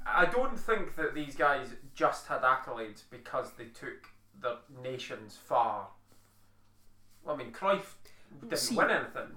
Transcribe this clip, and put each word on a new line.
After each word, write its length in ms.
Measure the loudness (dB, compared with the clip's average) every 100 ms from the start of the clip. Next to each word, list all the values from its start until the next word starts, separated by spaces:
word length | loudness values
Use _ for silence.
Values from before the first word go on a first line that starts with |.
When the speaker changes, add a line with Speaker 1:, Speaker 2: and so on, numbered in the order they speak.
| 0
Speaker 1:
I 200 | 4 6
don't 340 | 4 2 0
think 360 | 0 0 0 -2
that 200 | -2 -2
these 200 | -6 2
guys 340 | 2 2 -2 -12 -14 0
just 320 | 2 2 -4
had 160 | 2
accolades 580 | 4 4 0 -8 -8 -12 -18
because 420 | -18 -6 -4 -4 -8
they 80 | -16
took 420 | -12 -12 -12 -16 -20 _ -6
the 180 | -4 -4 -8 -12
nations 560 | -8 -8 -8 -10 -12 -18
far. 440 | 0 2 4 0 -8 -16 _ -20 _ _ -20 _ -20 _ -20 -20 -20 -12 -6
I 80 | -6
mean, 160 | -6
Cruyff 440 | -2 4 4 2 -14 -20 -20 -20 -16
didn't 160 | -4 -2
Speaker 2:
See, 180 | 2 4
Speaker 1:
win 140 | 4
anything 380 | 4 0 -6 -10